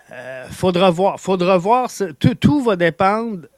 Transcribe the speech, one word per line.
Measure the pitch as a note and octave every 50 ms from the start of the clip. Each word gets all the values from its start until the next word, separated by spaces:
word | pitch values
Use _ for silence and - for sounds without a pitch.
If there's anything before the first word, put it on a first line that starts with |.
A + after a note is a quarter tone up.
| _ -
euh, | - B2 B2 B2+ C3 C3 B2 -
faudra | - - - F#3 F3+ F3 F#3 F#3+
voir. | F3 D#3+ F#3+ G3 D3+ B2
Faudra | - - F#3+ F#3+ F3 F3+ F#3+ F3+
voir. | E3 G3+ A#3 B3+ B3+ A3
Ce, | - - G3
tout, | F3 D#3 - - C4 A#3
tout | - - - D4 D4+ B3+
va | A#3 G3+
dépendre. | F3 F3 E3 D#3+ - G3 F#3+ G3+ A3 A3+ A#3 G#3+ F3+ D3 - _